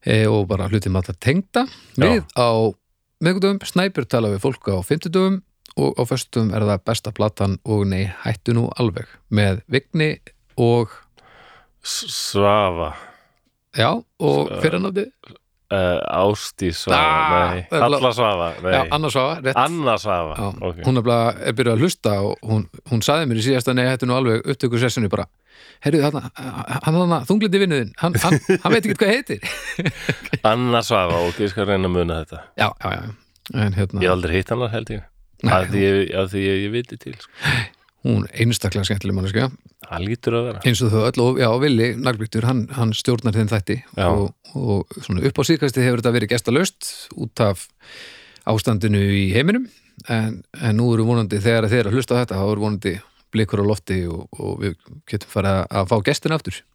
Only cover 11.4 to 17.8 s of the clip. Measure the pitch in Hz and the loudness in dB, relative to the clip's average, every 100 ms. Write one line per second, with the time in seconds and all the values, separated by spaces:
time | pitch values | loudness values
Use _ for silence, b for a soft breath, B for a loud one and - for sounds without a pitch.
11.4 | B B B _ - - 208 - - 101 | B B B _ -10 -8 -8 -8 -4 2
12.4 | 101 104 101 85 78 76 B B B B | 4 4 2 0 -6 -8 B B B B
13.4 | _ _ _ - 113 226 - _ 151 143 | _ _ _ 0 0 0 -6 _ 0 2
14.4 | 143 - 160 170 196 190 220 _ - - | 0 -2 -2 -2 -4 -4 -6 _ -20 -20
15.4 | _ _ _ 98 92 87 - 82 95 104 | _ _ _ -2 0 0 -2 0 2 0
16.4 | - - 92 82 - 135 156 160 156 - | -6 -4 -4 -4 0 2 2 2 2 2
17.4 | 87 90 90 165 | 0 -4 -4 0